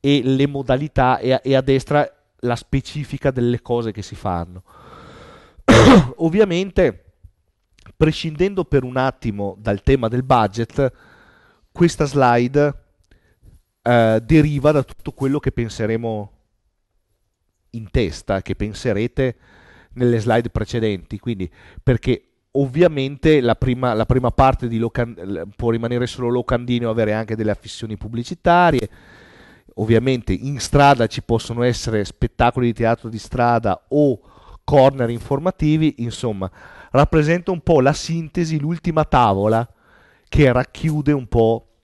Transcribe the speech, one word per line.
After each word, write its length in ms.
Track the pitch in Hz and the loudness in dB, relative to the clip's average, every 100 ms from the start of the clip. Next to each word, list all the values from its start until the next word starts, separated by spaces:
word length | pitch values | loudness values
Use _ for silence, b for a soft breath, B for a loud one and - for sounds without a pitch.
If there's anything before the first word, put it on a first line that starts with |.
e 160 | 139 143 | 2 0
le 240 | 123 135 139 | 2 0 0
modalità, 720 | 139 131 131 156 - 127 127 | -2 -2 -2 -2 0 2 2
e 140 | 127 | 0
a, 80 | 131 | 0
e 120 | 131 | 2
a 80 | 135 | 0
destra 440 | 131 131 - 147 147 _ _ _ | 2 0 2 0 0 _ _ _
la 160 | 120 120 | -4 -4
specifica 760 | - 135 - 151 143 139 143 | -4 -6 -4 -12 -10 -4 -2
delle 320 | 127 120 120 | 0 0 -2
cose 280 | - 120 113 | -2 -4 -4
che 120 | 104 | -8
si 120 | 101 | -12
fanno. 480 | 101 104 87 85 90 B B B B B B B B B B | -10 -6 -6 -6 -14 B B B B B B B B B B
<clears throat> 520 | - - 113 240 127 - | 4 6 8 8 6 -2
Ovviamente, 960 | 165 185 208 170 190 185 160 101 _ _ - _ _ _ _ _ - _ | -2 2 2 2 -2 2 0 0 _ _ -20 _ _ _ _ _ -20 _
prescindendo 680 | 156 156 160 151 190 190 | 0 0 -8 -2 -2 -2
per 200 | 170 143 | 0 -2
un 140 | 127 131 | -2 -2
attimo 580 | 131 - 120 101 101 98 | -2 -2 -8 -6 -8 -6
dal 240 | 110 101 | -4 -2
tema 260 | - 135 113 | 0 0 0
del 140 | 120 | -4
budget, 720 | 131 127 107 104 117 - 135 b b b b b b b _ | 0 2 2 -2 -6 -2 -2 b b b b b b b _
questa 320 | - 170 - | 0 0 0
slide, 760 | 147 139 127 120 123 143 147 139 _ _ _ _ _ _ - - _ _ | -2 2 4 4 2 0 0 -2 _ _ _ _ _ _ -20 -20 _ _
eh, 400 | - 120 113 110 | 0 2 4 0
deriva 500 | 113 156 151 147 143 | 2 2 4 0 0
da 100 | 151 | 0
tutto 300 | 127 - - | -2 -10 -16
quello 260 | - 135 143 | -6 -4 -2
che 140 | - | -4
penseremo 800 | 127 117 - 107 113 117 107 101 _ _ _ _ _ _ _ _ _ _ _ _ _ _ | -6 -8 -6 -4 -4 -6 -8 -10 _ _ _ _ _ _ _ _ _ _ _ _ _ _
in 200 | 117 110 | -16 -4
testa, 520 | 139 98 - - 95 | -2 -2 -4 -4 -4
che 120 | - | -4
penserete 800 | 92 104 104 131 101 120 - 131 117 b b b b b | -6 -6 -6 -4 -2 -2 -2 -4 -4 b b b b b
nelle 240 | 123 123 117 | -2 0 0
slide 320 | 107 117 117 | 2 0 0
precedenti, 680 | - 107 123 110 98 - 104 | -6 -4 -2 -2 -4 -8 -10
quindi, 320 | - 107 90 b b b | -8 -8 -8 b b b
perché 460 | - 120 - 123 _ _ _ | 0 0 0 -4 _ _ _
ovviamente 880 | 139 139 135 175 147 135 143 156 151 | -2 -2 2 2 2 -6 -2 2 4
la 140 | 120 113 | 4 0
prima, 380 | 127 123 127 | -2 -2 -2
la 120 | 110 110 | -2 0
prima 240 | 127 123 | 0 0
parte 380 | 113 135 127 123 | 2 2 2 -4
di 100 | 113 | -2
locan-, 360 | 113 - 120 107 | -2 -2 -6 -8
l-, 320 | 92 92 90 | -10 -8 -10
può 160 | - 120 | -6 -2
rimanere 360 | 117 117 120 123 | -2 -2 -4 -4
solo 220 | - 120 | -4 -4
locandino 600 | 123 120 120 123 120 117 | -2 -2 -4 -2 -2 -2
e 20 | |
avere 220 | 113 107 | -2 0
anche 240 | 107 110 110 | -2 -4 -4
delle 140 | 107 | -4
affissioni 460 | 101 110 - 113 104 | -4 -8 -14 -12 -12
pubblicitarie. 920 | 107 117 120 175 - 175 175 135 107 B B B B B B B B - | -10 -10 -8 -4 2 4 4 2 -4 B B B B B B B B -8
Ovviamente 560 | 107 113 127 127 - | 2 2 2 -2 -2
in 280 | 92 135 139 | -4 -4 -8
strada 460 | - 143 143 131 113 | 0 4 6 4 0
ci 140 | - | -4
possono 400 | - 113 - 117 | -2 -2 -2 -2
essere 420 | 123 120 - 110 | -2 -2 -4 -4
spettacoli 600 | 98 - 120 _ 120 127 120 | -4 -4 -6 _ 0 2 -2
di 80 | |
teatro 340 | 110 113 117 113 | 0 -2 -2 -6
di 100 | 110 | -12
strada 680 | - 123 120 117 113 92 _ | -10 -2 0 2 0 -4 _
o 320 | 147 147 120 b b b b | 0 2 0 b b b b
corner 480 | - 143 131 135 117 | 0 4 4 4 -4
informativi, 880 | 117 - 139 170 - 151 156 156 - | -4 -4 -4 -4 -2 0 2 0 -2
insomma, 520 | 117 - 120 101 95 B B B B | -8 -6 -6 -6 -8 B B B B
rappresenta 580 | 127 147 160 151 175 175 | 2 2 2 2 -2 -2
un 100 | 175 | -6
po' 200 | - 160 | 2 2
la 120 | 131 | 4
sintesi, 680 | 151 - 165 156 - 165 156 | 0 -6 -8 -6 -4 -2 -2
l'ultima 460 | 147 170 - 160 | -4 -4 -2 -2
tavola 640 | 151 139 117 98 104 113 120 b b b b b b | 2 2 4 2 2 0 -2 b b b b b b
che 220 | - 139 | 2 4
racchiude 600 | 123 131 - 160 151 143 | 4 -2 -6 -4 -2 0
un 140 | 143 120 | -2 0
po' 480 | 120 113 113 _ _ | 2 2 0 _ _